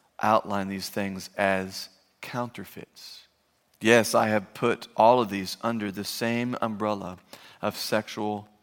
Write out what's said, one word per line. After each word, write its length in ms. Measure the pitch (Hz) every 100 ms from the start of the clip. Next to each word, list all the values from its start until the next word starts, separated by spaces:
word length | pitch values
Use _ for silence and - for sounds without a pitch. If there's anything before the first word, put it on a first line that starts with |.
| _ -
outline 460 | 107 110 - 101 95
these 220 | 98 -
things 400 | - 98 95 - -
as 500 | 98 95 95 95 - _ _ -
counterfeits. 1080 | - 127 120 - 90 - - - - - - _ _ _ _ -
Yes, 340 | 110 117 107
I 140 | 117 113
have 260 | 107 95
put 360 | - 120 104 - -
all 240 | 110 127
of 80 | 107
these 260 | 98 95 -
under 300 | 113 117 104
the 120 | 98
same 540 | 101 - 117 117 120 123
umbrella 580 | 113 104 107 101 92 90 - - - -
of 160 | 104 -
sexual 720 | - 110 - - 107 104 104 _